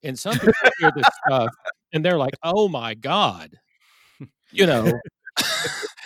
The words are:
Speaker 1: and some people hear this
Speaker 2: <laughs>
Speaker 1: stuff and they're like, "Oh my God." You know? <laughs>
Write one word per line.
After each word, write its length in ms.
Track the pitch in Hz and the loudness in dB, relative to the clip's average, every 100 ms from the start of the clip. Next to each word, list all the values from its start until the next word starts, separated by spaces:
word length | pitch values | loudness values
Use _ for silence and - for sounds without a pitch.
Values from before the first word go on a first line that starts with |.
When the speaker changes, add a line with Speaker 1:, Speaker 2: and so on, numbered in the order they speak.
Speaker 1:
and 160 | 156 127 | -12 -8
some 200 | 196 240 | -4 0
people 320 | 220 - 254 - | 2 4 2 2
hear 140 | 165 | 0
this 160 | - 240 | 2 0
Speaker 2:
<laughs> 120 | - - | 2 0
Speaker 1:
stuff 280 | 131 117 - - - _ | 2 0 -4 -14 -16 _
and 120 | 160 175 | -2 0
they're 140 | 165 | 0
like, 160 | 135 - | 0 -4
"Oh 260 | 165 202 202 | -2 0 0
my 260 | 139 117 110 | 0 -6 -6
God." 640 | 135 196 151 87 78 _ _ _ _ _ _ - 139 _ _ | -2 0 0 -2 -14 _ _ _ _ _ _ -20 -20 _ _
You 140 | 202 180 | 2 4
know? 360 | 120 113 120 - _ - - | 4 2 -2 -6 _ -10 -4
<laughs> 340 | - 640 494 - - - | -4 -4 -6 -8 -10 -12